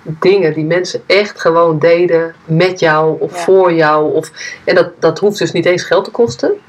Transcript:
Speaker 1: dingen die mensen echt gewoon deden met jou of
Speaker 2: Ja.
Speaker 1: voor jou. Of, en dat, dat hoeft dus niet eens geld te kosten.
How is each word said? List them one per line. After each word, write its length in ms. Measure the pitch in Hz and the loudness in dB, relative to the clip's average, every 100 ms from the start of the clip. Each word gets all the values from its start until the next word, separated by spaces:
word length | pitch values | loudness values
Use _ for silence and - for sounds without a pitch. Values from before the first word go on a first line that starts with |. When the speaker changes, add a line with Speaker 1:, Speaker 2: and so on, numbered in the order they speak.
Speaker 1:
dingen 520 | - 156 - 165 160 | -10 -2 0 2 0
die 120 | 151 156 | -2 -2
mensen 360 | 175 180 160 - | -2 -4 -10 -2
echt 360 | 190 208 - | -2 -2 -2
gewoon 380 | 175 165 170 156 | 0 2 2 2
deden 560 | 165 170 175 165 165 - - | 2 2 2 0 -2 -10 -4
met 340 | 160 180 180 | 0 0 0
jou 400 | 165 156 160 147 | 0 2 0 -2
of 140 | 160 175 | -6 -4
Speaker 2:
Ja. 60 | |
Speaker 1:
voor 300 | 175 190 180 | 2 4 4
jou. 400 | 165 151 156 156 | 2 2 2 0
Of, 180 | 156 160 - - - | -2 -6 -14 -16 -8
en 120 | - 185 | 0 0
dat, 140 | 170 - | 0 0
dat 200 | 165 165 | -2 0
hoeft 180 | 208 202 | -2 -2
dus 120 | 165 | -4
niet 140 | 175 170 | -2 0
eens 180 | 175 | -2
geld 200 | - 175 190 | 0 -2 -2
te 60 | |
kosten. 400 | - 233 - 294 403 | -2 -2 0 -4 -4